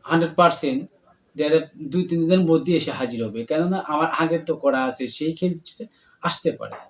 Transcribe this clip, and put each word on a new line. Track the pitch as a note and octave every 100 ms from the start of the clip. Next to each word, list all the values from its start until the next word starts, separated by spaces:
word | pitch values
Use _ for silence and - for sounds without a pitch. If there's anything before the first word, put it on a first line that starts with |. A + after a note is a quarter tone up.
হান্ড্রেড | - E3 E3
পার্সেন্ট | E3+ F3 F3+ C#3+ C3 E3+ _ _ _ _ -
দেখা | D3+
যাবে | D#3+ D3+ -
দুই | D3+ F3+
তিন | - E3+
দিনের | E3 F#3 E3
মধ্যে | D#3+ C#3 E3
এসে | -
হাজির | C3+ B2+ A#2
হবে, | A2 A2+
কেননা | A#2 D#3 F3 F#3+
আমার | - D3+ D#3 -
আগের | D#3+ D#3+
তো | D#3 D#3
করা | C#3 C3
আছে। | C3 B2+ B2+
সেই | - D#3
ক্ষেত্রে | E3 F3+ E3 - - A3+ _ _ _
আসতে | E3+ - E3
পারে। | - - -